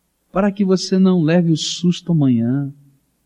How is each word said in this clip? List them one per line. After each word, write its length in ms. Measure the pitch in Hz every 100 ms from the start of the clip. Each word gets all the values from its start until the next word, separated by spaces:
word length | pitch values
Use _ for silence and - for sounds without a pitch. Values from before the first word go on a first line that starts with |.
| _ _ _
para 200 | 180 202
que 140 | 202 190
você 320 | 185 - 190
não 240 | 190 185
leve 300 | 156 175 165
o 60 | 156
susto 540 | - - 175 170 -
amanhã. 600 | 165 139 120 117 135 139 143 _ _ _ _